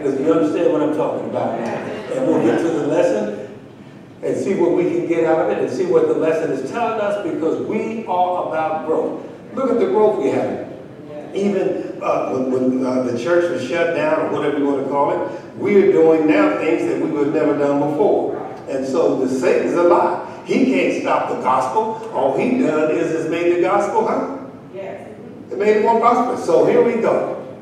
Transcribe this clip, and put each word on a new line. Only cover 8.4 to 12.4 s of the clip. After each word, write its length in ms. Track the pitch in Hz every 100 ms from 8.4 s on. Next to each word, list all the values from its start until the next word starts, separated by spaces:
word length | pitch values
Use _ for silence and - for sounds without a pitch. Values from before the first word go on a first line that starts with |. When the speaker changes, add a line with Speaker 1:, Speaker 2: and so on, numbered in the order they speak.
| 151
Speaker 1:
about 380 | 156 156 156 156
growth. 360 | 160 - - - - - -
Look 160 | 269
at 80 | -
the 80 | 185
growth 320 | 403 214 -
we 80 | -
have. 380 | - - - - - - - - 147 -
Even, 640 | 165 202 202 170 - - -
uh, 300 | - - -
when, 200 | 131